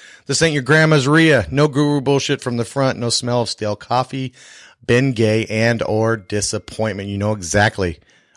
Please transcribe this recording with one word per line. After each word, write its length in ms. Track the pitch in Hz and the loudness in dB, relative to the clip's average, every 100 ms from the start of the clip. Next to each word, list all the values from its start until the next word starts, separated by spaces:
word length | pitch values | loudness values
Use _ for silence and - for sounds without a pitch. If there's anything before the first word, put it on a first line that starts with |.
| - - - | -20 -14 -6
This 160 | 131 | -2
ain't 120 | 160 | 0
your 100 | 147 | 0
grandma's 420 | 127 156 156 151 131 | 2 4 6 4 4
ria. 420 | 160 160 131 95 | 4 6 4 2
No 160 | 131 151 | 0 2
guru 320 | 135 147 147 | 2 0 0
bullshit 420 | 131 139 - 139 | 0 0 0 -4
from 140 | 127 117 | -4 -4
the 80 | |
front. 340 | 113 139 131 - | -4 -2 -2 -2
No 120 | 117 | -4
smell 320 | - 123 123 | -4 -2 -2
of 80 | 113 | -2
stale 260 | - 107 104 | -4 -6 -6
coffee, 580 | - 120 127 135 127 - - - - _ | -2 -2 -2 -6 -10 -12 -20 -20 -20 _
Ben 300 | - 120 135 | 0 2 2
Gay, 340 | 110 110 110 110 | 2 2 0 -2
and 360 | 110 117 113 | 0 0 0
or 320 | - 107 113 113 | -2 -2 -2 -2
disappointment. 920 | 92 104 - 104 - - 110 98 101 | -4 -6 -4 -6 -8 -6 -6 -6 -8
You 80 | 101 | -4
know 160 | 104 | -4
exactly 680 | 107 85 101 107 - 90 80 _ _ _ | -4 -2 2 2 0 -4 -6 _ _ _